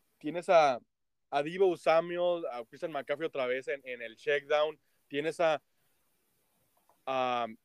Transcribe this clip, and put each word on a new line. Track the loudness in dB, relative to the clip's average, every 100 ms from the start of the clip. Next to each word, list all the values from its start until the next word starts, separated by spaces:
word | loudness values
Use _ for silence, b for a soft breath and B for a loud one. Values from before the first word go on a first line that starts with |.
| _ _
tienes | -8 -6 4
a, | 6 6 2 -8 _ _ _ _
a | -4
Deebo | -2 2 2 4
Samuel, | 4 4 2 0 0 0 -4
a | -10 -12
Christian | -10 -8
McCaffrey | -6 -4 -4 -4
otra | -2 -2
vez | -2 -4
en, | -8 -10
en | -12
el | -12 -6
checkdown, | -2 -2 0 0 0 -4 _ _ _
tienes | -4 -4 0
a, | 0 0 -6 _ _ _ _ _ _ _ _ _ _ _ _ _ -6
a, | -2 -2 -2 -4 -10